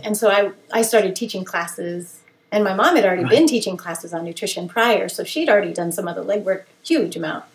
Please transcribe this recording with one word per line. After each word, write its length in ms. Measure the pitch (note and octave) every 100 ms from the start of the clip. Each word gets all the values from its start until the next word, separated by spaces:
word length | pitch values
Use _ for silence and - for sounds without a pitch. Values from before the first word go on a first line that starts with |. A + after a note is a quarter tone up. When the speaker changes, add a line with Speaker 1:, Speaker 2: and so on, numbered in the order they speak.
| G#3+
Speaker 1:
And 120 | G#3
so 120 | G#3+
I, 220 | G3+ G3+ - -
I 100 | -
started 340 | A3 A3+ F#3+ F#3
teaching 300 | A#3 F#3+ F#3
classes, 760 | F3 F3 - F3 F3 F3 - _ _ _
and 120 | G#3
my 100 | G#3
mom 220 | F#3+ D4 E4
had 80 | G3
already 180 | F3+
Speaker 2:
Right. 80 | C#3
Speaker 1:
been 160 | B3 D#4+
teaching 300 | A#3 G3+ F#3
classes 360 | F3 E3 E3+
on 120 | E3+ E3+
nutrition 420 | E3 - - F3+
prior, 400 | - A#3 G#3 F3+
so 140 | -
she'd 260 | F#3+ D#4 D#4
already 220 | G#3 F3
done 180 | E3+ E3+
some 160 | E3+ F3
of 80 | C#3+
the 80 |
legwork, 400 | D3+ G#3 F#3+ F#3+ - _
huge 320 | - D#4+ F3 E3
amount. 300 | D#3 - -